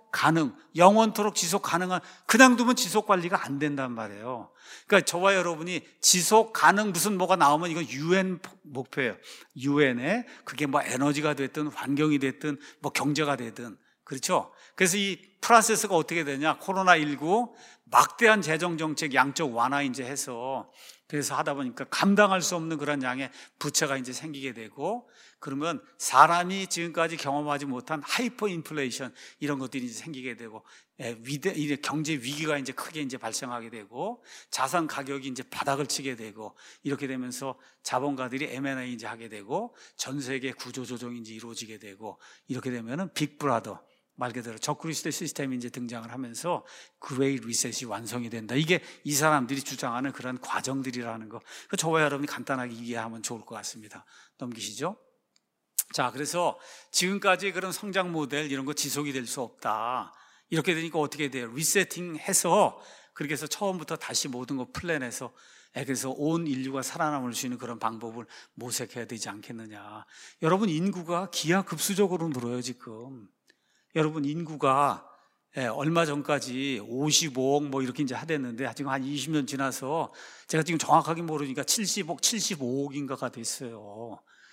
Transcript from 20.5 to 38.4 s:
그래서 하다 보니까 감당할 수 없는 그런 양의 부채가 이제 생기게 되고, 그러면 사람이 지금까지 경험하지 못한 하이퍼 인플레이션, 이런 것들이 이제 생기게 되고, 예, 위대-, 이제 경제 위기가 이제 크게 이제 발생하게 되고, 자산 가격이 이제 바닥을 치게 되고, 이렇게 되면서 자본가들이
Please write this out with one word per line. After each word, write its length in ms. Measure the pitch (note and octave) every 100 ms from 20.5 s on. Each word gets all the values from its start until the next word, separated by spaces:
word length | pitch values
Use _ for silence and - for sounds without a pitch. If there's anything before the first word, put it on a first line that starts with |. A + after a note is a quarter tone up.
| C3 G#2 - - - -
그래서 260 | D3+ C3+
하다 200 | C#3 D3+
보니까 320 | C#3+ B2+ A#2 C3+
감당할 520 | - G3 G3+ G#3 F#3+
수 140 | - F3
없는 220 | E3 D#3+
그런 240 | C#3+ D3
양의 280 | B2+ B2+ C3 - - -
부채가 380 | D3+ C#3+ D#3 C3+
이제 160 | B2+
생기게 400 | B2 D#3+ C#3 C3+
되고, 540 | A#2 A2 A#2 D#3 A#3+ A#3+ - - _
그러면 440 | - C3+ D#3 D3 - -
사람이 680 | - B2+ D#3 E3+ F3+ G3 F#3+
지금까지 500 | - E3+ D#3+ E3 D#3+
경험하지 500 | C#3+ C#3+ D3 C#3+ C#3+
못한 360 | B2 A#2+ D#3
하이퍼 440 | - - B3 - G#3+
인플레이션, 680 | E3+ D3 D#3 C3+ A#2+ B2+ - - -
이런 180 | C#3+ C#3+
것들이 280 | C3 C3+ B2
이제 80 |
생기게 420 | A2+ - B2+ B2+ A2
되고, 280 | A#2 G#2+ - - _ -
예, 160 | B2 A2+
위대-, 320 | A#2 C#3+ F3 D#3+
이제 200 | D3 C#3+
경제 360 | - D3 D3+
위기가 460 | D#3 A#2 D3 D#3 D3
이제 140 | C3
크게 280 | B2+ - D#3
이제 160 | C#3+ B2
발생하게 540 | A2+ A2 B2+ A#2+ A2+
되고, 520 | A2+ G2+ B2 F#3 A#3+ - - -
자산 360 | - C3 E3+ D#3
가격이 400 | - C#3 C#3 C3+
이제 160 | B2+
바닥을 440 | - - - C#3 C#3
치게 300 | - C3+ A#2+
되고, 400 | A2 G#2+ G#2+ - - -
이렇게 240 | C#3+ C#3 C#3
되면서 500 | C3 B2 B2 C3+ B2 - _
자본가들이 640 | - B2+ C#3+ C3+ B2+ C3